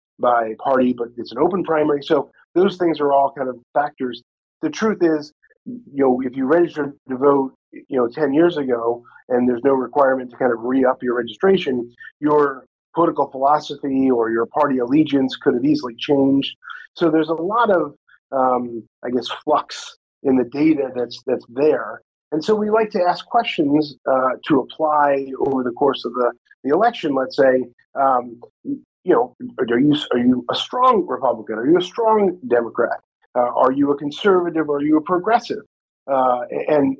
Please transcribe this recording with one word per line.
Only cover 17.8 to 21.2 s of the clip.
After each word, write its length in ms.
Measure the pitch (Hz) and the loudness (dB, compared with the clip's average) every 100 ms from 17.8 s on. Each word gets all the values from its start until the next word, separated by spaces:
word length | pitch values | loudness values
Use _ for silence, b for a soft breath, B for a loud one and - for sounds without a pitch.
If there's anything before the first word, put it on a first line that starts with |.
| 147 - _ b _ | 0 -8 _ b _
um, 500 | 135 131 127 120 117 - _ | 0 0 0 -2 -10 -14 _
I 60 | 127 | -6
guess, 180 | 127 - - | -4 -4 -6
flux 520 | - 147 - - - - _ _ | -2 -2 -2 -12 -16 -20 _ _
in 120 | 139 127 | 0 0
the 80 | |
data 460 | 120 139 156 143 131 123 | 0 0 2 2 -2 -4
that's, 260 | 120 - | -8 -8